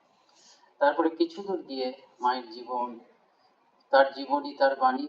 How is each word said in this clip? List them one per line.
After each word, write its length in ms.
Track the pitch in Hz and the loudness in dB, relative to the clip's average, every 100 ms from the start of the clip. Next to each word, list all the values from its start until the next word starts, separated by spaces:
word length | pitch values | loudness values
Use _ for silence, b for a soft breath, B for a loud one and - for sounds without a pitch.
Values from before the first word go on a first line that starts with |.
| _ _ b b b b b - | _ _ b b b b b 0
তারপরে 300 | 139 147 165 | 2 2 0
কিছু 340 | 165 170 - | 2 -2 -2
দূর 180 | 196 - | -6 -6
গিয়ে 260 | - 269 254 - - - | -6 -6 -6 -6 -16 -4
মায়ের 320 | - - 113 | 0 0 -4
জীবন, 480 | - - 127 123 117 - _ _ _ _ _ _ _ _ | -14 -8 -4 -4 -8 -18 _ _ _ _ _ _ _ _
তার 240 | 269 277 | 4 4
জীবনই 400 | - - 285 285 | 0 -2 -2 -2
তার 220 | - 139 - | 2 2 4
বাণী 320 | 262 131 | 2 2